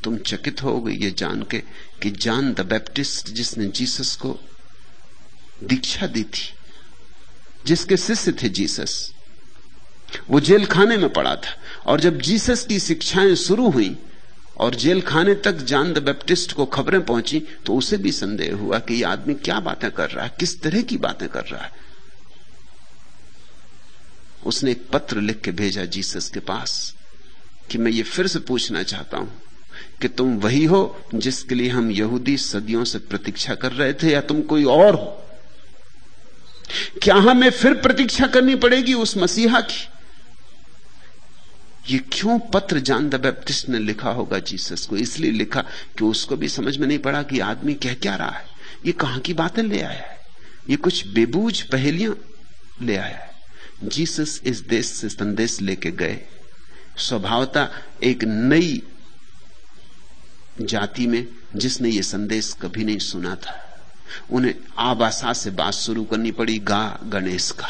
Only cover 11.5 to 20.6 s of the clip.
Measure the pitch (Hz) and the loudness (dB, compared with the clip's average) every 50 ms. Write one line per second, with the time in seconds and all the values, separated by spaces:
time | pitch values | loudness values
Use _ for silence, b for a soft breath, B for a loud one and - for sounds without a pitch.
11.5 | - B B B B B B - 131 151 151 175 165 143 123 139 214 220 - - | -8 B B B B B B 2 4 6 6 4 4 4 2 2 2 2 4 2
12.5 | 247 - - - 214 190 - - 165 160 - - - 185 196 196 180 - - - | 2 2 2 0 0 0 2 0 0 0 0 0 4 6 8 8 6 6 4 2
13.5 | 185 220 254 226 147 123 104 92 - - - b b b b b b b b b | 4 6 6 6 6 6 4 2 0 -4 -8 b b b b b b b b b
14.5 | - - - 120 - 117 113 151 180 190 - - 143 160 170 196 202 196 202 208 | -2 0 0 2 2 2 4 4 4 4 2 2 4 4 6 6 4 4 4 0
15.5 | 185 160 135 120 139 139 147 175 165 147 143 135 139 - - - 175 175 - - | 0 0 -2 2 2 4 4 4 2 0 0 0 -2 -2 2 2 2 2 2 -4
16.5 | - - 139 131 - - 127 135 165 190 - - 120 120 113 - 143 156 156 B | 0 0 0 0 2 0 0 4 2 2 4 4 0 0 2 0 -2 -2 -2 B
17.5 | B B - - 101 131 127 - 208 202 196 - - - - 95 104 98 80 78 | B B -2 0 2 2 2 2 0 2 2 0 0 0 -2 -2 -2 -2 -2 -2
18.5 | 85 101 104 98 - 113 - - 120 117 113 85 95 101 - 143 143 143 - 175 | -2 -2 0 0 0 0 0 0 0 0 2 0 0 0 0 -2 -2 -2 0 0
19.5 | 180 - 180 156 - - - 107 - - - - - 64 - 123 - - 180 170 | 0 0 -2 -4 -4 -2 -4 -4 -2 -2 -2 -2 -2 -4 -6 -6 -2 -2 -2 -2
20.5 | - - | -2 -2